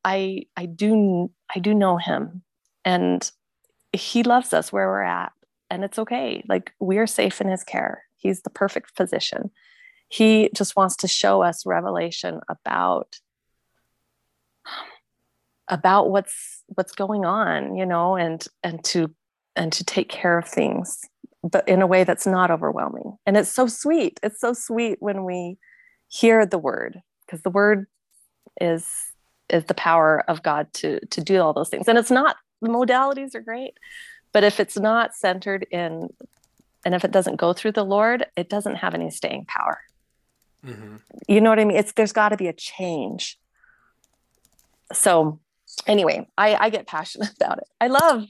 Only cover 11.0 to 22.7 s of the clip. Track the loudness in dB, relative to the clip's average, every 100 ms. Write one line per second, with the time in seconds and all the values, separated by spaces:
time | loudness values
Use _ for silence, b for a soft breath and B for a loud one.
11 | -4 0 2 4 2 0 -4 -2 -2 -4
12 | -4 -6 -8 -8 -10 -10 -4 -2 0 0
13 | -4 -16 _ _ _ _ _ _ _ _
14 | _ _ _ _ _ _ -16 B B B
15 | _ _ _ _ _ _ -8 0 4 4
16 | 4 0 -2 -10 -16 -20 -12 -8 -6 -6
17 | -4 -2 -2 0 -2 -2 -4 -4 -2 0
18 | 0 0 -2 -4 -10 _ -10 -6 -2 -2
19 | -2 -6 _ _ _ -6 -4 -4 -4 -4
20 | -4 -2 0 0 0 -2 0 -2 -6 -12
21 | -16 _ -20 _ -2 0 2 4 4 4
22 | 4 2 0 2 2 0 -2